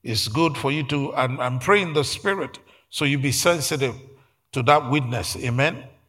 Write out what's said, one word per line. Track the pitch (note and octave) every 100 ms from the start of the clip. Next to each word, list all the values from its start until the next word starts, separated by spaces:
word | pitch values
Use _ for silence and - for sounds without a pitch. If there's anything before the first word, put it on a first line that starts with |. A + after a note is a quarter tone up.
It's | A#2+ A2 A2+
good | B2+ E3 C#3
for | C3+
you | D3 C#3
to, | D3 C#3
and, | - B2+ B2+
and | B2 B2+
pray | D3 G#3
in | F3+
the | D3+
Spirit | C#3 - G3 F#3+ C#3 - _ _ _
so | - D3
you | C#3+
be | C#3
sensitive | B2+ F3 E3+ C3+ D3+ C3 A2 - - _ _ _
to | -
that | A#2+ D3 C3
witness. | D3 B2 A#2+ - -
Amen. | B2 A#2+ D3 G#3+ - -